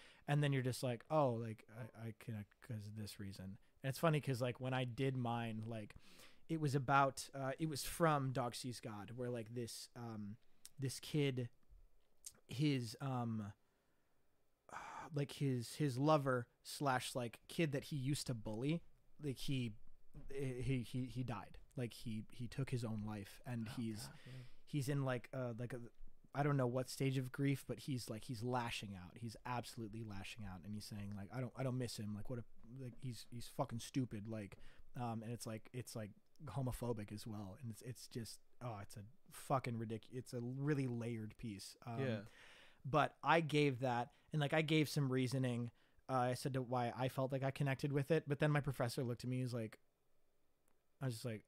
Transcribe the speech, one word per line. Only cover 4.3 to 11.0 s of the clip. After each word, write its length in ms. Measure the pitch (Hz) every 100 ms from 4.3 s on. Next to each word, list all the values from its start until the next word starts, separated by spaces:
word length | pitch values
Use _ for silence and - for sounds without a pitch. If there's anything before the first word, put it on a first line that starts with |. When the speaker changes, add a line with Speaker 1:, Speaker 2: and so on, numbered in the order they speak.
| 117
Speaker 1:
like, 200 | 123 117
when 120 | 127
I 100 | 131
did 320 | 127 113 135 131
mine, 480 | 120 117 113 110 110
like, 300 | 110 104 - - - - - -
it 120 | 160
was 140 | 147
about, 540 | 143 131 139 139 - -
uh, 180 | 139 135 135
it 100 | 160
was 140 | 139
from 480 | - - 165 143 131
Dog 220 | 127 120
Sees 240 | - 127 113
God, 340 | 123 104 95 120
where, 140 | 123
like, 220 | 120 107
this, 340 | 120 113 - - -
um, 400 | 117 107 101 110 - - - -
this 220 | 131 -